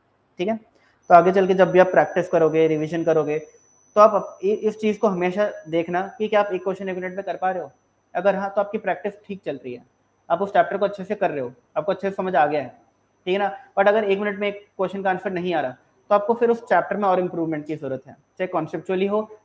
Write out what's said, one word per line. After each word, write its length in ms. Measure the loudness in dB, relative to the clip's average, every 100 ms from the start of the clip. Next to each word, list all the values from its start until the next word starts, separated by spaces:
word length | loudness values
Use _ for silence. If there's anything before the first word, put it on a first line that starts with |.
| _ _ _ -6
ठीक 80 | -4
है, 80 | -4
तो 600 | -8 _ _ _ 6 6
आगे 160 | 8
चल 160 | 4 2
के 60 |
जब 180 | 4 6
भी 80 | 6
आप 120 | 6
practice 380 | 4 2 0 0
करोगे, 380 | 2 2 4 2
revision 360 | 2 -2 -2
करोगे, 360 | 0 0 0 -4
तो 600 | -8 _ _ _ _ 6
आप 140 | 6 6
अप-, 280 | -4 -4 -2
इ-, 120 | 0
इस 220 | -2 -2
चीज़ 200 | -2 0
को 80 | 0
हमेशा 420 | 0 0 0 -2 -4 -4
देखना 320 | -2 -2 -2 -4 -6
कि 100 | 0
क्या 120 | 2
आप 120 | 2
एक 100 | -2
question 260 | -4 -6 -6
एक 80 | -6
minute 180 | -8 -8
में 80 | -8
कर 120 | -4
पा 140 | -4
रहे 120 | -4
हो। 80 | -8 -16 _ _ _
अगर 220 | -2 0 0
हाँ, 140 | -2
तो 120 | -2
आपकी 160 | -2 -4
practice 360 | -4 -4 -6 -10 -14
ठीक 140 | -12 -10
चल 100 | -10
रही 180 | -12
है, 120 | -14 -16 _ _ _ -4
आप 120 | -2
उस 120 | 0
chapter 240 | 2 2 0
को 80 | -4
अच्छे 180 | -4
से 120 | -8 -4
कर 160 | -2
रहे 80 | -4
हो, 120 | -8 -12 _ -6
आपको 140 | -4
अच्छे 180 | -4 -4
से 60 | -4
समझ 200 | 0 2
आ 100 | 2
गया 160 | 0
है, 60 | -4 -12 _ _ _ _ -2
ठीक 60 |
है 60 | 0
ना। 120 | -2 -4 -4 2
But 100 | 4
अगर 160 | 4
एक 160 | 2 0
minute 200 | -2 -4
में 80 | -6
एक 180 | -6 -12 -6
question 260 | -6 -2
का 60 | -2
answer 220 | -2 -4
नहीं 220 | -4 -2
आ 80 | -2
रहा, 140 | -4 -8 _ _ 0
तो 60 | 0
आपको 180 | 2
फिर 160 | 2 2
उस 120 | 0
chapter 340 | 2 2 2 0
में 100 | 0
और 100 | 2
improvement 460 | 0 -2 -4 -4 -6
की 100 | -8
ज़रूरत 260 | -6 -8 -10
है, 60 | -20 _ -8
चाहे 100 | -6
conceptually 580 | -4 -4 -6 -4 -2 0
हो, 140 | -2 -4 -12